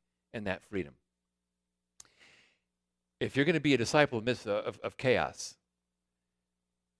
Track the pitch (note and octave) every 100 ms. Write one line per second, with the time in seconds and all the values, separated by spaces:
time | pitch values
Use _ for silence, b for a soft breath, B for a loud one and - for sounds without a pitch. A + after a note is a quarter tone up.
0 | _ _ _ A2+ G2+ F#2 - G2 C#2+ -
1 | _ _ _ _ _ _ _ _ _ -
2 | b b b b b b _ _ _ _
3 | _ - A2 C3 C#3+ D#3+ D3 B2+ A2 D3+
4 | C#3+ A2+ A#2 A#2 G#2+ G#2 A2 - A#2 -
5 | C3 G2+ C#2 - - - _ _ _ _
6 | _ _ _ _ _ _ _ _ _